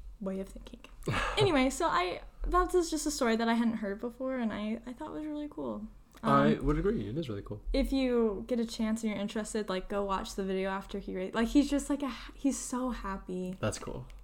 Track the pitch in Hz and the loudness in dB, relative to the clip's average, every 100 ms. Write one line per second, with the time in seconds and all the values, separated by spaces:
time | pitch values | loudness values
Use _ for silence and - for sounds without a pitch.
0 | - - 190 190 190 - - - - - | -12 -8 -6 -4 -6 -10 -14 -16 -18 -10
1 | - - - - 403 294 262 - 330 339 | -4 -2 0 4 4 6 4 2 2 2
2 | 359 - - - - 349 359 359 330 311 | 0 -4 -10 -6 2 4 4 4 2 0
3 | 302 294 240 226 226 233 233 220 202 202 | 0 2 2 4 4 4 2 0 -2 -4
4 | 240 - 262 262 226 202 214 226 240 240 | -6 -4 -4 0 -2 -2 -4 -4 -8 -10
5 | 311 302 302 294 294 294 262 214 214 - | -8 -8 -6 -6 -8 -6 -6 -6 -8 -14
6 | - - - 139 143 - 139 151 185 220 | -20 -4 4 6 6 4 2 2 2 0
7 | 101 139 139 101 - 107 - 269 233 269 | -2 -4 -4 -6 -6 -8 0 2 2 2
8 | 254 240 226 190 226 240 226 - 220 220 | 4 4 4 0 -2 0 0 0 0 0
9 | 220 196 202 226 214 220 208 185 185 202 | 0 -2 -2 -4 -2 -2 -2 -2 -2 -2
10 | 202 190 220 - 190 190 190 196 190 202 | 0 -2 -2 -4 -2 0 0 -2 -4 -8
11 | 190 190 190 220 226 294 277 285 277 277 | -4 -4 -2 0 4 6 6 2 0 -2
12 | 277 226 - - 277 233 - 247 254 226 | -2 -6 -12 -2 0 0 -2 -2 -2 -2
13 | 196 190 - 185 185 185 214 - - - | -4 -6 -6 -6 -4 -2 -2 -2 -6 -8
14 | 127 - | -10 -14